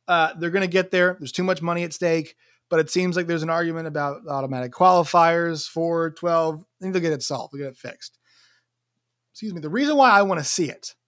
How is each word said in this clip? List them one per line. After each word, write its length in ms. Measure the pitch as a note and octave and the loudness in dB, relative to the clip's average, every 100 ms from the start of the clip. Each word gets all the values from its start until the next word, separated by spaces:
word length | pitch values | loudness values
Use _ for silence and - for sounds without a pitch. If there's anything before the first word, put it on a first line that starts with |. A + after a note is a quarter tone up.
| - | -2
Uh, 240 | E3+ D#3+ D#3+ | 0 0 -2
they're 120 | E3+ | -4
gonna 160 | F#3+ F#3 | -2 0
get 240 | F#3 F#3 | 0 0
there. 260 | F#3 F3+ F3+ | 2 2 0
There's 120 | C3+ | -6
too 120 | - | -4
much 180 | F#3 F3 | -2 -2
money 220 | E3+ E3+ | -2 -4
at 80 | E3+ | -6
stake, 420 | - F3 E3 D3+ _ _ _ _ | -4 0 0 -2 _ _ _ _
but 120 | D#3+ | 0
it 100 | D#3 | 0
seems 240 | F#3 F3+ | 0 0
like 140 | F3 E3+ | 0 -2
there's 160 | E3 | -2
an 60 | D#3+ | -2
argument 360 | E3 E3+ E3 D#3+ | -2 -2 -4 -6
about 360 | D3 C#3+ C#3+ D#3 | -4 -4 -6 -6
automatic 440 | C#3 C3+ C3 B2 | -6 -4 -6 -6
qualifiers, 960 | - F#3 F3+ D#3 F3 E3 E3+ E3+ D#3 - | 4 6 6 4 4 4 4 0 -4 -8
four, 420 | E3 E3+ E3+ E3 | -4 -2 0 -2
twelve. 500 | D#3 E3+ E3 D#3+ D#3 | -4 -2 0 0 -4
I 220 | - _ | -12 _
think 100 | F#3+ | -6
they'll 100 | F#3 | -2
get 100 | E3 | -2
it 100 | D3 | -2
solved. 300 | - C3+ - | -4 -8 -8
They'll 100 | C#3 | -12
get 100 | C#3 | -12
it 40 | B2+ | -12
fixed. 420 | A#2+ - - _ _ _ _ _ _ _ _ _ _ _ _ | -16 -16 -20 _ _ _ _ _ _ _ _ _ _ _ _
Excuse 220 | - A3 | -14 -12
me. 60 | E3+ | -10
The 80 | D3 | -6
reason 280 | G#3 C#4+ D4 | -2 2 4
why 140 | B3+ | 6
I 120 | G3+ | 6
wanna 220 | G3 F3 | 4 0
see 240 | C#3 - D3+ | -2 -2 -4
it, 280 | - - - | -6 -16 -20